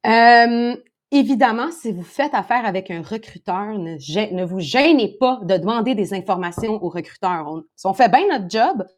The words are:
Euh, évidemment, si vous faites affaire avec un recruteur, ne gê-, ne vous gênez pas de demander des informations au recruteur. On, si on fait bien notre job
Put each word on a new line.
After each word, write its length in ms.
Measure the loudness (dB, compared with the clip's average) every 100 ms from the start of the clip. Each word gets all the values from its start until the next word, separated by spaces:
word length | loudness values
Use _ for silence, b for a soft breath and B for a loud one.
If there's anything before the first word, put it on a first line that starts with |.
| 4
Euh, 680 | 6 8 8 6 2 -2 -4 _ _ _
évidemment, 600 | 2 2 2 2 0 -6
si 220 | -8 -10
vous 100 | -10
faites 300 | -12 -4 -2
affaire 320 | -2 -2 -2 -2
avec 260 | -6 -6
un 100 | -10
recruteur, 760 | -8 -10 -12 -16 -8 -6 -6 -8
ne 200 | -8 -10
gê-, 360 | -6 -4 -4
ne 100 | -4
vous 160 | -6 -6
gênez 560 | -2 0 4 2 2 -2
pas 180 | -2 -2
de 120 | -2 -2
demander 400 | 0 -2 -2 -2
des 180 | -4
informations 720 | -6 -4 -4 -4 -6 -6 -4
au 60 | -6
recruteur. 560 | -8 -12 -8 -6 -4 -6
On, 160 | -12 -14 _
si 100 | -6
on 60 |
fait 160 | 2 4
bien 180 | 4 2
notre 200 | -2 -4
job 360 | 0 0 0 -8